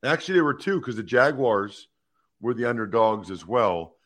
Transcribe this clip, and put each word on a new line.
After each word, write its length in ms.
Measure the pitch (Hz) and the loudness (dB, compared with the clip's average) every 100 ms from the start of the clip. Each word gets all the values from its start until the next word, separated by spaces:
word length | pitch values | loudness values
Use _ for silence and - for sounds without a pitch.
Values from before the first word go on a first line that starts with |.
| 131 | -4
Actually, 300 | 165 180 185 | -4 0 2
there 80 | |
were 100 | 151 | 2
two 260 | 139 - 185 | 0 -2 -4
'cause 160 | 127 110 | -4 -8
the 60 | |
Jaguars 840 | 95 123 139 139 123 104 101 - - _ _ _ _ _ | 0 4 4 2 0 0 -2 -10 -20 _ _ _ _ _
were 140 | 113 | -6
the 120 | 117 120 | -2 -2
underdogs 640 | 117 107 113 110 104 90 | -2 0 2 2 2 -6
as 140 | 90 82 | -12 -2
well. 500 | 120 107 85 80 _ | 0 2 0 -6 _